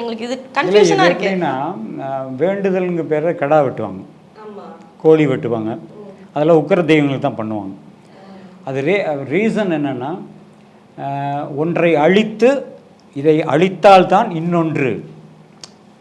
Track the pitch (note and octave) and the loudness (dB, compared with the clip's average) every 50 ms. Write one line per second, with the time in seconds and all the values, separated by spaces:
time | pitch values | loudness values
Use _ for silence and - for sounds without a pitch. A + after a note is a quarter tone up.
0 | A#3 A#3 A3+ A3 A3+ A#3+ C4 - - - - C#4+ D4 F4+ F#4+ - G3+ E3+ E3 F#4+ | -4 -6 -8 -8 -8 -8 -8 -10 -10 -6 -4 -4 -2 2 4 4 4 6 4 4
1 | F#4 F4 - F3+ F#3 G3 G3 F#3 E3+ D3 C3 C3 C#3 D#3+ F#3+ A3 A3 - - D3 | 4 4 2 2 -2 -2 -2 -2 -2 -2 -2 -4 -4 -6 -8 -8 -10 -12 -10 -10
2 | C#3 C3+ C3+ C3+ C3+ C3 C3 B2+ D3+ F#3 G3 G3+ F#3+ G3 F3+ F#3+ F#3 F3+ F3+ E3 | -8 -8 -6 -8 -8 -8 -4 -2 0 0 0 0 0 0 0 0 -2 -2 -2 -4
3 | D#3 - D3+ D3+ D3 F3 E3 - C#3+ C#3+ D3+ D#3 C#3+ B2 G#2 - A2+ G2+ F#2 F#2+ | -2 -2 -2 0 0 -2 -2 -2 0 2 2 2 2 2 -2 -4 -8 -8 -10 -12
4 | F#2+ - - - - - _ - - - - - - - - - - - - - | -16 -18 -20 -20 -20 -20 _ -20 -20 -18 -18 -18 -18 -18 -20 -20 -20 -20 -18 0
5 | - D#3+ D#3+ D#3 D3+ C#3 C3 - D#3 B2 A#2 A2+ G#2+ A2 A#2+ - - - - - | 4 4 4 6 4 2 0 -2 -2 -4 -4 -4 -4 -6 -8 -8 -12 -16 -20 -20
6 | - - - - - - - D3 D3+ D#3+ E3+ D#3 D3 - F#3+ F3 F3 C#3+ D#3+ D3+ | -20 -20 -20 -20 -20 -10 -6 -2 2 4 4 4 4 2 0 0 2 2 2 2
7 | D3 C#3+ C#3 B2+ - E3+ A2+ G#2 A2 A2 A2 G#2+ G2 F#2+ F#2+ - - - - - | 2 0 -2 -2 -4 -4 -4 -4 -6 -6 -6 -8 -8 -10 -12 -16 -20 -20 -20 -20
8 | - - - - - - - - - - - - - C3+ C3+ C3+ C3+ D3+ G3 - | -20 -20 -20 -20 -20 -20 -20 -20 -20 -20 -20 -16 -12 -8 -6 -4 -2 0 0 0
9 | - D#3+ D3+ C#3+ C#3 - C3+ F3 A3 A3+ E3+ G#3+ G#3+ F#3 E3 D3+ D3 C#3+ C3 A#2+ | -2 -4 -6 -6 -6 -4 -2 -2 0 0 0 -2 -2 -2 -2 -2 -2 -4 -4 -6
10 | B2 C#3 E3+ F#3+ - - - - - - - - - _ _ _ _ _ _ - | -6 -8 -8 -10 -12 -16 -20 -20 -20 -20 -20 -20 -20 _ _ _ _ _ _ -12
11 | C3+ C#3 C#3 C#3 C#3 C#3 C#3+ C#3+ - - D3 C#3 D#3 E3+ E3+ E3+ E3 E3+ E3 D3 | -10 -8 -6 -6 -6 -4 -6 -6 -6 -8 -6 -4 -4 -2 0 2 2 4 4 4
12 | D3 E3 F#3+ G3+ A3 A3 - - A3+ B3+ C#4+ C4 - - - - - - - _ | 4 4 4 4 2 0 0 2 2 2 2 2 -2 -8 -16 -20 -20 -20 -20 _
13 | _ _ _ C#3+ C3+ D#3+ D#3 D#3 E3 - C3 D3+ F3+ G3 F#3 - - G#3 G3 F#3 | _ _ _ -2 0 2 2 2 2 0 0 0 0 0 0 4 8 8 8 8
14 | F3+ - F3+ G3 A#3 A3 F3 D#3+ D#3+ F3 F3 E3+ E3 D#3+ C#3+ C#3 C#3 B2 G#2 D#2+ | 8 6 4 2 2 0 -2 -4 -4 -2 0 0 0 0 -2 -2 -2 -2 -2 -4
15 | D#2 - - - - - - - - _ _ - - - - _ _ _ _ _ | -8 -12 -18 -20 -20 -20 -20 -20 -20 _ _ -20 -20 -20 -20 _ _ _ _ _